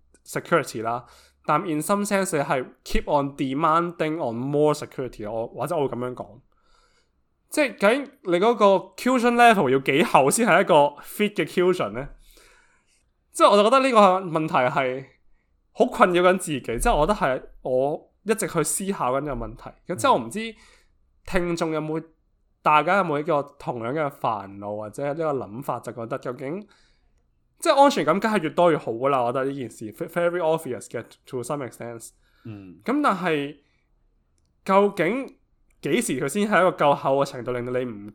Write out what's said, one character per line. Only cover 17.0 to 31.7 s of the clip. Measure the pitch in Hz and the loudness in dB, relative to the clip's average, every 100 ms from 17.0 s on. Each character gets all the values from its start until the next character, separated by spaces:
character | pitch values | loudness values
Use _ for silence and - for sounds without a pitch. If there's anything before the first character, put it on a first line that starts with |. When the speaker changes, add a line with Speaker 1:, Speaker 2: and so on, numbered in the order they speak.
| 160 | 0
Speaker 1:
覺 | |
得 | 208 | 0
係 | 151 131 - - | 0 -2 -8 -12
我 | 139 127 139 165 - _ | -2 -2 0 -4 -12 _
一 | 196 214 | -6 -4
直 | 180 | -2
去 | 170 | -2
思 | 147 - 190 | -2 -4 -6
考 | 190 127 | -4 -2
緊 | 135 | -2
呢 | 147 123 | -4 -8
個 | 110 | -10
問 | 123 | -14
題。 | - - - | -20 -20 -12
咁 | 120 | -2
即 | 269 | 0
係 | |
我 | 196 | 0
唔 | 113 | -2
知 | 208 226 214 - _ _ _ _ _ - | -8 -10 -12 -20 _ _ _ _ _ -6
聽 | 185 175 170 | -4 -2 -2
眾 | 165 | -4
有 | 156 | -4
冇， | 156 160 156 _ _ _ _ _ | -4 -6 -8 _ _ _ _ _
大 | 160 151 | 2 4
家 | 151 202 | 4 2
有 | 180 | 0
冇 | 147 | -2
一 | |
個 | 156 147 143 _ | 0 -2 -2 _
同 | - 120 | -10 -8
樣 | 113 | -6
嘅 | 156 143 - | -4 -6 -4
煩 | 131 107 98 98 | -4 -4 -8 -12
惱 | 101 104 | -10 -8
或 | 107 | -10
者 | 120 143 | -8 -6
呢 | 156 | -4
個 | 156 | -2
諗 | 135 95 110 | -4 -6 -8
法， | 143 123 | -8 -8
就 | 123 | -8
覺 | 117 113 | -10 -8
得 | 131 | -8
究 | 135 | -8
竟 | 123 135 185 208 _ _ _ _ _ _ _ _ _ | -10 -8 -10 -12 _ _ _ _ _ _ _ _ _
即 | 339 | 0
係 | 277 | 6
安 | 277 | 6
全 | 220 147 | 4 0
感 | 190 | 0
梗 | 220 | 0
係 | 214 | 0
越 | 156 | -2
多 | 143 175 | 2 4
越 | 147 | 4
好 | 131 | -2
㗎 | 113 135 | -2 0
啦， | 135 | 2
我 | 120 | 0
覺 | 131 | -2
得 | 135 | -4
呢 | 139 | -6
件 | 117 | -10
事 | - 107 | -10 -14
ve-，very | - 175 175 175 175 | -10 -8 -2 -2 0
obvious | 160 160 139 104 - | 0 0 -2 -10 -8
嘅， | 120 104 - - | -10 -12 -18 -12
to | 127 | -10
some | 120 147 | -6 -6
extent。 | 120 | -8